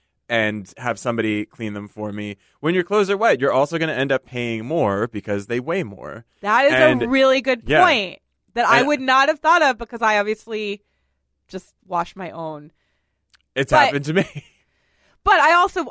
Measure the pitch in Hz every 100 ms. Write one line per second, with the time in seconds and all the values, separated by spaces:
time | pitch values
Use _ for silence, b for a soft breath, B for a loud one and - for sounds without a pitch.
0 | _ _ - 117 107 107 98 - 123 110
1 | 127 117 110 104 104 - 113 104 104 -
2 | 107 104 104 101 _ _ 147 185 175 208
3 | 196 196 220 147 131 120 143 165 160 120
4 | 135 135 - 123 120 113 117 165 117 98
5 | 104 107 101 101 101 120 127 185 135 98
6 | 73 85 117 _ 196 226 277 - 311 277
7 | 233 269 262 262 262 254 220 - 359 262
8 | 190 - _ _ _ 226 208 240 269 294
9 | 262 262 277 311 311 349 302 226 233 233
10 | 226 208 202 214 - 214 214 202 _ _
11 | _ _ _ _ _ 185 - _ _ 180
12 | 170 - 180 113 160 151 147 _ _ _
13 | _ _ _ _ _ - 135 - 285 143
14 | 139 165 - 147 - _ _ _ _ _
15 | _ _ - 381 294 339 370 381 285